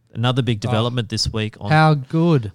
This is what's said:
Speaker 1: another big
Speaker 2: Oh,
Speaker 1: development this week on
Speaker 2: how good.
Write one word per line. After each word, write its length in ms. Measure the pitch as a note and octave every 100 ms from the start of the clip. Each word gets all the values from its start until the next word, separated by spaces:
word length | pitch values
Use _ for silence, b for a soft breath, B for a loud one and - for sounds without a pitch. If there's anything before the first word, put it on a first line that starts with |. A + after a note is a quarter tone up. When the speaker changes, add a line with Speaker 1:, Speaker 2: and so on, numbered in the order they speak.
| _
Speaker 1:
another 280 | - A#2+ B2+
big 180 | A#2+ A2
Speaker 2:
Oh, 100 | B2+
Speaker 1:
development 400 | A2+ A#2+ B2 G#2+
this 180 | A2 -
week 240 | A2+ G#2+ -
on 100 | G2+
Speaker 2:
how 260 | D#3 D#3 D3
good. 580 | B2+ D#3+ E3+ D3+ G#2+